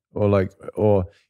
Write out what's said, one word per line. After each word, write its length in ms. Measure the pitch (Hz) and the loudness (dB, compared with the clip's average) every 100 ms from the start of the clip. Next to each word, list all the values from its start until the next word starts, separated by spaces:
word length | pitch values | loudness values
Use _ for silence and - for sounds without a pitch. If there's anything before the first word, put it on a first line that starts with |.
| _ | _
Or 160 | - 104 | -4 0
like, 220 | 101 95 - - | 0 -2 -8 -14
or, 320 | - 107 101 90 _ _ | -2 0 0 -2 _ _